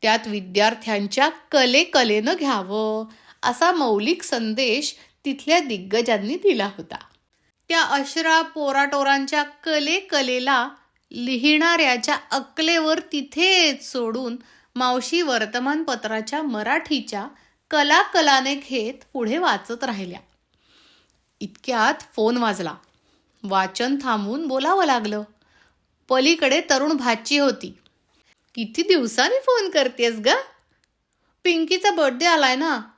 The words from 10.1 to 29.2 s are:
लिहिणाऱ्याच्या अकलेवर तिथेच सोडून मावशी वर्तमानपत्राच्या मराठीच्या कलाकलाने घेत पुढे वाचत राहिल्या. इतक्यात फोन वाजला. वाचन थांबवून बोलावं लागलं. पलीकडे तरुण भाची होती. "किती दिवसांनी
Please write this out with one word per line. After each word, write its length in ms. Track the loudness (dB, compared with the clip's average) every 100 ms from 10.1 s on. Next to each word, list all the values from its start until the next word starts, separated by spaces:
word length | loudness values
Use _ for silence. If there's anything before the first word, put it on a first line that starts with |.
| -2 0 -2 0 0 0 -8 _ _ _
लिहिणाऱ्याच्या 1040 | -10 -4 0 2 4 4 4 2 2 0 -4 -2
अकलेवर 720 | -6 -6 -4 0 2 2 -2 -2
तिथेच 800 | -8 -8 -2 2 4 2 0 -8
सोडून 440 | -6 -4 -4 -6 -8 -14 -20 _ -4
मावशी 460 | 0 0 -2 -2
वर्तमानपत्राच्या 1200 | 0 0 -2 -4 -2 -2 -2 -4 -4 -6 -6 -6
मराठीच्या 880 | -4 -4 -2 -2 -2 -6 -4 -10 -10 -14 _ _ _
कलाकलाने 840 | 0 4 4 4 2 4 2 2
घेत 400 | -6 -6 -6 -6 -8 -12
पुढे 260 | -6 -4 -2
वाचत 460 | 0 -2 -6 -8
राहिल्या. 360 | -6 -6 -8 -14 _ _ _ _ _ _ _ _ _ _ _ _
इतक्यात 540 | -14 -12 -6 2 2 0 -6 0
फोन 200 | 0 2
वाजला. 380 | 0 -2 -6 -10 _ _ _ _ _ _ -2
वाचन 500 | 0 0 -2 -2 -2
थांबवून 440 | -2 -2 -2 -4 -4
बोलावं 380 | -2 0 2
लागलं. 380 | 2 2 0 -6 -8 _ _ _ _ _ _ _ _
पलीकडे 520 | 2 4 4 2 2 2
तरुण 220 | 0 2
भाची 460 | 0 0 -2 0 2
होती. 360 | 2 0 -8 -16 _ _ _ _ _ _ _
"किती 280 | -10 -8 -4
दिवसांनी 540 | 2 2 2 0